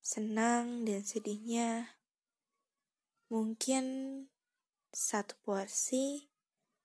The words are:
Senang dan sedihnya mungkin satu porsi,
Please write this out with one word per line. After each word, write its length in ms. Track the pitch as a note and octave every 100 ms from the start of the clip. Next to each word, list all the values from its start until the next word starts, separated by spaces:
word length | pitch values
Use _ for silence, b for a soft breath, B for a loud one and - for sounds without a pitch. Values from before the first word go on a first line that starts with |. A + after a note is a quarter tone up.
Senang 800 | - - G#3+ G#3+ A#3 A#3+ A#3+ A#3+
dan 240 | A3+ G3+ G3+
sedihnya 880 | A3+ G#3+ G#3 A3 A#3 A#3 A3+ A#3+ - _ _ _ _ _ _ _ _ _ _ _ _ _
mungkin 960 | A3+ A3 A3+ - C4 C4 C4 C4 C4+ C4+ _ _ _ _ _ _
satu 480 | - - G#3+ G3+ - -
porsi, 800 | G3 G3 - - B3+ C4+ C#4+ C#4+ _ _ _ _ _